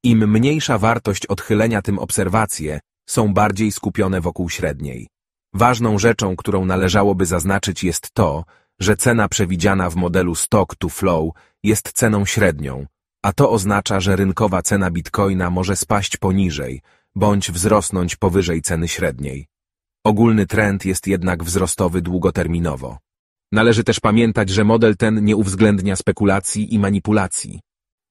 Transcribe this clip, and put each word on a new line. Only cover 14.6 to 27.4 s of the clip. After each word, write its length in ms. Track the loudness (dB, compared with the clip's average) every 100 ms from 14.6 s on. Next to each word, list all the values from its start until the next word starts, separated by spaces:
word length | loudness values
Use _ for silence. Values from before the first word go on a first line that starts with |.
cena 300 | 0 0 0
bitcoina 580 | -4 -6 -2 0 0 -2
może 260 | -2 -2 -4
spaść 420 | -2 -2 -2 -4
poniżej 640 | 0 0 0 -2 -8 -10 _ _ _ -2
bądź 360 | 0 0 -2
wzrosnąć 640 | -2 2 2 2 -4 -4 -2
powyżej 460 | 0 2 0 -2
ceny 260 | -2 -4 -4
średniej. 600 | -2 -4 -4 -8 -10 -14 _ _ _ _ _ 0
Ogólny 420 | 4 4 4 2
trend 380 | 0 0 0 -2
jest 220 | -4 -2
jednak 360 | -2 0 -2
wzrostowy 580 | -2 -2 -2 0 0 0
długoterminowo. 960 | -2 -2 0 0 -2 -2 -2 -4 -10 -14 _ _ _ _ _
Należy 320 | 2 4 4
też 160 | 2 0
pamiętać, 500 | 2 2 2 0 0
że 140 | 2
model 340 | 4 4 4 4
ten 280 | 0 2 2
nie 100 | 2
uwzględnia 600 | 0 4 4 4 0 -2
spekulacji 760 | -2 2 2 2 -2 -6 -2
i 60 | 0
manipulacji. 800 | 2 0 2 0 0 -6